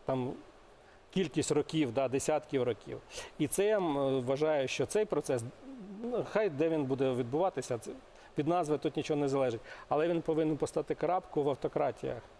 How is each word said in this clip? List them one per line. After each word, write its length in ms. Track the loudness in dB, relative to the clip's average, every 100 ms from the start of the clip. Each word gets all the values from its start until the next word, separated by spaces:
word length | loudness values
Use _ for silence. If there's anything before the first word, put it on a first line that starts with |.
там 280 | -2 -2 -2 -8 -16 -20 -20 -20 -20 -20 -6
кількість 400 | -2 0 0 2
років, 420 | 2 4 0 2
да, 160 | 2 2
десятків 540 | 2 2 0 2 0
років. 380 | 2 0 -6 -12 -10 -14 -14 -2
І 80 | 0
це 180 | 2
я, 120 | 4 4
м, 440 | 2 2 2 0
вважаю, 480 | 0 2 2 2 0
що 180 | -2 0
цей 180 | 2
процес, 380 | 2 0 0 -2 -2 -12 -16 -14 -14 -10
ну, 220 | -4 -4 0
хай 200 | 0 0
де 180 | 2 0
він 160 | 2
буде 280 | 0 0 2
відбуватися, 680 | 0 -2 0 0 -2 -4 -6
це, 120 | -6 -16 -18 -20 -10 -4
від 100 | 0
назви 300 | 2 2 0
тут 180 | 0 -2
нічого 240 | -2 0
не 80 | 2
залежить, 320 | 2 2 0 -8 -18 -2
але 200 | 0 2
він 140 | 0
повинен 340 | 0 0 0 0
поставити 380 | -2 -2 -4
крапку 480 | -2 0 0 -2 0
в 60 | 0
автократіях 760 | 0 -2 0 -2 -2 -6 -8 -12